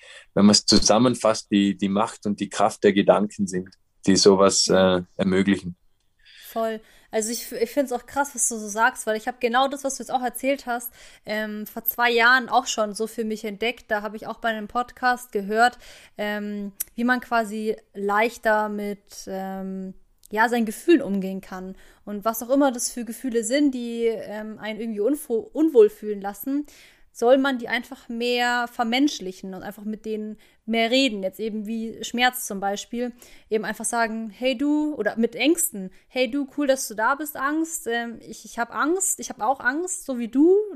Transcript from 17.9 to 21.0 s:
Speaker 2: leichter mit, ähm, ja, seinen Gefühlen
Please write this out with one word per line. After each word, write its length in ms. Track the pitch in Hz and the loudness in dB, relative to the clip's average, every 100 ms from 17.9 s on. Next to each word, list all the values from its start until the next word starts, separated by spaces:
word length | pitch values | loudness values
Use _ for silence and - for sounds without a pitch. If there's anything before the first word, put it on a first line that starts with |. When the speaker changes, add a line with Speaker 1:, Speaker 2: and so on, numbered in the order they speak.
Speaker 2:
leichter 760 | 202 202 208 240 - 226 214 214 | -6 0 2 2 0 2 2 0
mit, 320 | 208 202 202 _ - 196 | -4 -6 -8 _ -18 -12
ähm, 640 | 190 190 190 190 190 190 - _ _ - | -10 -8 -8 -8 -8 -10 -14 _ _ -6
ja, 200 | 208 226 | 0 2
seinen 160 | 240 220 | 2 -2
Gefühlen 360 | - - 320 | -2 4 4